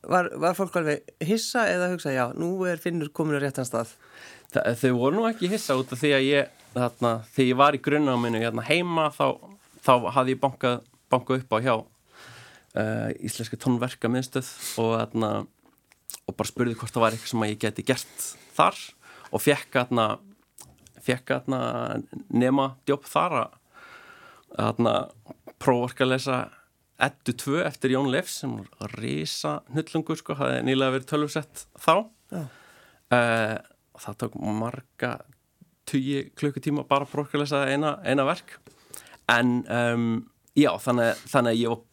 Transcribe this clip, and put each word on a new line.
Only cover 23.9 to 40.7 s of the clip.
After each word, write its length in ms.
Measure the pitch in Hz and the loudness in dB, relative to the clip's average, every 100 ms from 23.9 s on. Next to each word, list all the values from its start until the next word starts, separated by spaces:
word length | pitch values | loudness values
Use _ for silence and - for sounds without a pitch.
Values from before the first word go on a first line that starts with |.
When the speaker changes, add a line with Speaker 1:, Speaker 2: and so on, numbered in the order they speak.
| - - - - - _ | -20 -20 -20 -20 -20 _
Speaker 2:
þarna, 460 | - 110 110 117 104 - - - - - - | -2 -2 2 2 2 -2 -12 -20 -20 -20 -2
prófarkalesa 960 | - 120 120 - 131 127 131 127 - - _ _ _ _ | 2 2 0 0 2 2 0 -4 -4 -12 _ _ _ _
Eddu 340 | 135 - - | 0 0 -6
tvö 300 | 120 - 147 170 | -4 -2 0 -2
eftir 240 | 139 131 | 0 0
Jón 200 | 131 139 | 2 2
Leifs 240 | 131 185 - | 0 -4 -8
sem 120 | 135 113 98 | -8 -8 -12
var 220 | _ 107 | _ -12
risa 600 | 110 117 143 156 - 151 147 - | -8 -6 -4 -4 -6 -4 -6 -6
hnullungur, 520 | 135 160 165 160 160 | -6 -4 -6 -4 -8
sko, 160 | - 143 | -6 -2
hafði 240 | 135 127 | 0 0
nýlega 320 | 123 131 135 | 0 2 2
verið 140 | 131 131 | -2 -2
tölvusett 540 | 151 147 156 147 - - | -2 -2 -4 -8 -16 -20
þá. 220 | - - 170 220 _ _ | -2 4 4 2 _ _
Speaker 1:
Já. 160 | 180 135 - - - - _ _ | -12 -12 -14 -20 -20 -20 _ _
Speaker 2:
Eh, 440 | 123 117 113 110 110 - _ _ - | 2 4 2 0 -4 -10 _ _ -18
það 220 | - 104 | -14 -8
tók 180 | 113 - | -8 -6
marga 760 | 104 107 113 - - _ 123 - - - _ _ - _ - | -4 -2 -4 -8 -18 _ -6 -6 -14 -20 _ _ -20 _ -4
tugi 420 | 143 131 139 - - | -2 0 -4 -6 -4
klukkutíma 500 | 147 139 151 147 135 | -4 -2 -4 -4 2
bara 200 | 139 139 | 2 2
að 60 | |
prófarkalesa 520 | - 143 147 147 143 139 | -4 -4 -2 0 0 0
eina, 300 | 139 151 143 | 0 0 -2
eina 240 | 180 139 | 0 2
verk. 300 | 135 170 - - - _ _ - - - - | 2 0 -6 -20 -20 _ _ -20 -20 -8 2
En, 360 | 117 123 123 - | 4 4 2 0
ehm, 640 | 117 120 117 117 113 117 _ _ - | 0 2 2 0 -2 -6 _ _ 4
já, 140 | 147 | 4